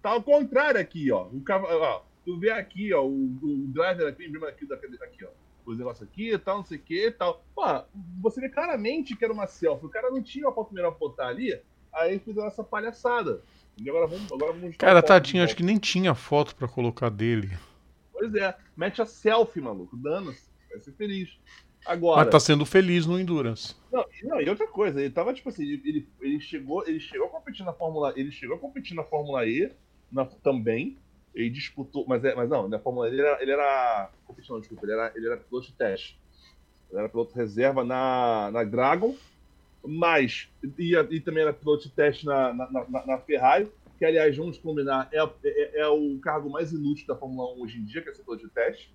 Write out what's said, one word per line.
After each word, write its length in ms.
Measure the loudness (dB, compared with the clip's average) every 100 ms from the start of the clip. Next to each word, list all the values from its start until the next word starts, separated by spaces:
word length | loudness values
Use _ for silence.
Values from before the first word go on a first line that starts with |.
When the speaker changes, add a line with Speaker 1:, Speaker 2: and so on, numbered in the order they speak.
Speaker 1:
Tá 100 | 0
ao 120 | -2
contrário 580 | 6 4 6 2 4 2
aqui, 300 | -2 -2 0
ó. 140 | 0 -2
O 80 | -10
cava-, 260 | 0 0 2
ó, 340 | 2 2 -2 -8 _
tu 140 | -10 -2
vê 120 | 0
aqui, 420 | -2 -6 -8 0
ó, 100 | 2
o, 360 | 2 0 -2 -4
o 240 | -4 -4 -4
driver 380 | -2 0 0 -2
aqui, 160 | -4
o 40 | -14
emblema 220 | -10 -12
aqui, 180 | -12 -12
da-, 100 | -12
aqui, 480 | -12 -16 -20 _
ó. 40 | -20 -20 _ _
Os 120 | -12 -8
negócios 320 | -8 -10 -16
aqui 240 | -10 -4
e 60 | -4
tal, 200 | -2 -6
não 60 |
sei 140 | -6 -14
o 20 |
que 260 | -6 -2 -2
e 20 |
tal. 340 | 0 -2 -2 _
Pô, 80 | -4 0 0 -4 -18 -14 -4
você 180 | -2 -2
vê 80 | -6
claramente 680 | -4 -2 -2 -2 -4 -6
que 80 | -4
era 120 | -2
uma 120 | -2 -6
selfie. 380 | -2 0 0
O 60 | -6
cara 200 | -4 -2
não 120 | -4
tinha 240 | -6 -2 -2
uma 80 |
foto 180 | -2 -8
melhor 200 | -2 -4
pra 60 | -2
botar 300 | -8 -4 -6
ali, 320 | -4 -4 -6 _ _ _
aí 260 | -2 0 0
fizeram 280 | -6 -6 -6
essa 180 | -8
palhaçada. 760 | -6 -6 -6 -4 -2 0 -2 -4 -8 _ _ -14
E 120 | -4
agora 180 | 0 0
vamos, 260 | -2 -10
agora 200 | -4 -4
vamos 200 | -4 -10 4
Speaker 2:
Cara, 240 | 8 10
Speaker 1:
botar 120 | 12
Speaker 2:
tadinho, 300 | 8 8 2
Speaker 1:
de 0 |
Speaker 2:
acho 100 | 2
que 80 | 2
nem 140 | 2 2
tinha 380 | 2 2 2
foto 420 | 2 2 2 2 -4
pra 100 | -6
colocar 440 | 0 -2 0 -4
dele. 400 | 0 0 2 -2 -8 -12 _ _ _ _
Speaker 1:
Pois 240 | -6 -2
é, 220 | 0 -2 -4 -16
mete 280 | -6 -4 -2
a 40 | -6
selfie, 540 | 0 2 4 4 0
maluco. 340 | -6 -8 -10
Dana-se, 540 | -10 -4 -4 -6 -14 _ _ _
vai 100 | -20
ser 120 | -18
feliz. 460 | -8 -6 -6 -8 -12 _ -20 _ _
Agora 380 | -6 0 4 6
Speaker 2:
Mas 80 | 8
tá 100 | 8
sendo 240 | 8 4
feliz 400 | 6 6 6 4
no 160 | 2 0
Endurance. 560 | 0 0 0 -4 -10 -16 _
Speaker 1:
Não, 140 | -4 -4 -8
e, 40 | -6
não, 140 | -2
e 80 | 0
outra 180 | -2 -4
coisa, 340 | 0 0 0
ele 100 | -2
tava, 240 | 0 -2
tipo 160 | -4 -8
assim, 140 | -8
ele, 180 | -6 -6
ele, 240 | -4 -4 -6 _
ele 180 | -4 -4
chegou, 420 | -4 -10 -4 -4 -2
ele 100 | -6
chegou 280 | -6 -4 -4
a 40 |
competir 340 | -4 -12 -10
na 100 | -10
Fórmula, 400 | -4 -4 -2 -2 -2
ele 160 | -6
chegou 240 | -8 -8 -8
a 20 |
competir 380 | -8 -12 -10 -10
na 80 |
Fórmula 420 | -4 -4 -2 -2 0
E, 240 | 0 -2 -4 _ _ _
na, 140 | -4
também. 720 | -4 -2 0 0 0 0 -2 -10 _ _ _
Ele 160 | -4 -4
disputou, 540 | -4 -10 -10 -8 -8 -2
mas, 160 | 0
é, 100 | 2
mas 140 | 0 0
não, 200 | 0 0
na 120 | -4
Fórmula 280 | -4 -2 -2
E 40 |
ele 80 | 2
era, 220 | 2 2
ele 80 | 2
era, 580 | 2 2 2 2 0 -4 _ _
competição, 320 | -20 -12 -12
desculpa, 260 | -12 -10
ele 80 | -4
era, 200 | -2 -2
ele 120 | -4 -6
era 100 | -6
piloto 320 | -6 -10 -10
de 40 |
teste. 440 | -4 -2 -2 -8 -18 _ _ -20 _ _ _ _
Ele 80 | -6
era 100 | -4
piloto 240 | -4 -4
reserva 520 | -4 -4 2 2 2
na, 680 | -2 0 0 2 2 2 0
na 140 | -2
Dragon, 500 | -2 2 2 2 0 -4 -16 _ _ _ _ _ -10
mas 600 | 0 4 4 2 -2 -12 _ -12 -6
e, 200 | 2 4
e 240 | 4 0
também 220 | -2 0
era 80 | 0
piloto 320 | 0 0 0
de 60 | 0
teste 360 | 2 2 2 -2
na, 260 | 2 2
na, 180 | -2 -6
na, 360 | -6 -4 -6 -4
na 120 | -4
Ferrari, 520 | 0 4 6 6 2 -8 -20 0
que, 60 |
aliás, 320 | 2 6 4 2
vamos 220 | -6 -8
combinar, 500 | -6 -4 0 0 0
é, 60 | 0 0 0
é, 360 | -2 0 -2 0
é 60 | 2
o 320 | 2 2 -2
cargo 320 | -2 -4 -4
mais 220 | -6 -4
inútil 340 | -4 -4 -4 -6
da 80 |
Fórmula 400 | -8 -6 -8 -8
um 80 | -8
hoje 160 | -12 -10
em 60 |
dia, 180 | -10 -10
que 60 | -12
é 60 |
ser 100 | -18
piloto 200 | -12 -12
de 60 | -8
teste. 420 | -2 -2 -2 -18